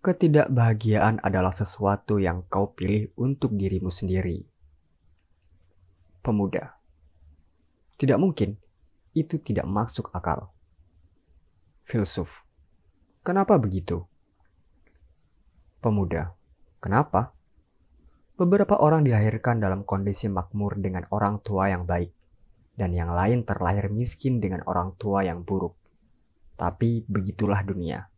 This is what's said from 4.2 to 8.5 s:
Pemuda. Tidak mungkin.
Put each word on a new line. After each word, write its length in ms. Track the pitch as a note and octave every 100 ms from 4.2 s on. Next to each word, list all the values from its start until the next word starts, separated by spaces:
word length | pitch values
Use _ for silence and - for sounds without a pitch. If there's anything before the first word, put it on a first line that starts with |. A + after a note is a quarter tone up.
| F2+ E2+ - _ _ _ _ _ _ _ _ _ _ _ _ _ _ _ _ _
Pemuda. 560 | - G#2+ G2 - - - _ _ _ _ - _ _ _ _ _ _ _
Tidak 240 | C3 A#2
mungkin. 400 | F#3+ - G2